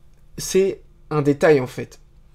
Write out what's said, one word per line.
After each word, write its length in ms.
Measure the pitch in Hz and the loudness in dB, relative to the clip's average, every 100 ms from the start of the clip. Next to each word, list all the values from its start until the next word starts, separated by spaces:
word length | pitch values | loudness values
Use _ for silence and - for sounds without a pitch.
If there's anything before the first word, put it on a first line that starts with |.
| - - - - | -20 -20 -20 -14
c'est 440 | - 190 190 - - - - | -4 0 0 -4 -14 -20 -6
un 140 | 151 | -2
détail 360 | 143 139 170 143 | 0 2 4 2
en 60 | 123 | 0
fait. 340 | - 123 - - - - | -10 -14 -18 -20 -20 -20